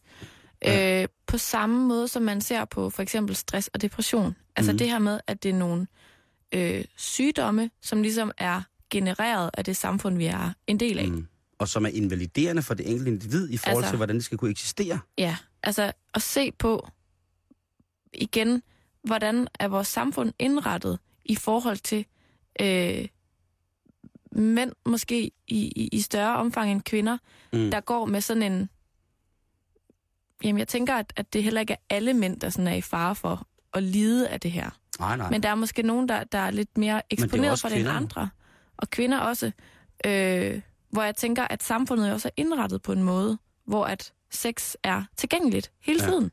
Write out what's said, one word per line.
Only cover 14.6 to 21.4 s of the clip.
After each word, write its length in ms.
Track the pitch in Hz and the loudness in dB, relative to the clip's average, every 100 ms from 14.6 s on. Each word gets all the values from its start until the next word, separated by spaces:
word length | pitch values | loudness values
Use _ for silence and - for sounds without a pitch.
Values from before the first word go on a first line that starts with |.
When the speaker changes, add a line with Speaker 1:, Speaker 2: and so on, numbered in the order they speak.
| - - 202 175 - - | -4 -4 -2 -4 -4 -2
Speaker 2:
Ja, 180 | 175 165 - _ | -2 -2 -10 _
altså 300 | - 208 202 - _ | -2 0 -2 -4 _
at 80 | - | -4
se 300 | - - 269 - | -2 0 -2 0
på 300 | 226 220 - - _ _ _ _ _ _ _ _ _ _ _ | 0 0 -2 -16 _ _ _ _ _ _ _ _ _ _ _
igen, 500 | - 214 226 220 247 - _ _ _ | -6 -2 0 2 2 -2 _ _ _
hvordan 440 | 247 220 214 233 247 - | -2 0 2 0 -2 -2
er 100 | 202 | -2
vores 200 | 196 196 | 0 -2
samfund 440 | - 247 277 233 - | -2 -2 0 -2 0
indrettet 600 | 262 285 - 175 98 90 - _ | 0 2 0 -2 -2 -4 -6 _
i 100 | - | -2
forhold 420 | 214 | -2